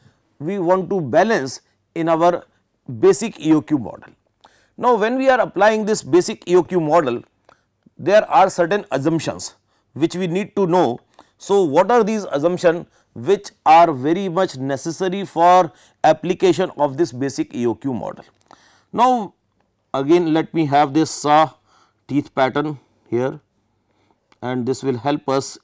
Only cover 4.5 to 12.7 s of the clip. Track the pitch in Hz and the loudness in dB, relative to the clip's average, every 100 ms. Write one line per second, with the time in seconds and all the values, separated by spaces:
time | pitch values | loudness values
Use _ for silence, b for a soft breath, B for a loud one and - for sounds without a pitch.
4.5 | b b - 240 226 214 262 269 247 170 | b b -4 0 2 0 0 2 2 0
5.5 | 170 214 220 208 214 131 170 175 214 - | 2 2 2 -2 -4 0 0 0 -4 0
6.5 | 180 - 180 156 170 131 117 - _ _ | 2 2 -2 0 0 0 -4 -10 _ _
7.5 | b b _ _ - 131 208 - 160 190 | b b _ _ -10 2 2 4 2 2
8.5 | - 170 202 - 139 147 160 139 87 - | 0 -2 -2 -4 -4 -2 -2 -4 -10 -12
9.5 | _ _ _ _ 127 165 175 185 180 202 | _ _ _ _ -4 -4 -2 -4 -4 -4
10.5 | 202 185 180 131 123 _ b b b - | -4 0 2 0 -2 _ b b b -2
11.5 | 202 165 147 190 240 208 220 180 143 170 | 0 2 2 2 2 2 -2 -4 -2 -2
12.5 | 180 175 | 0 0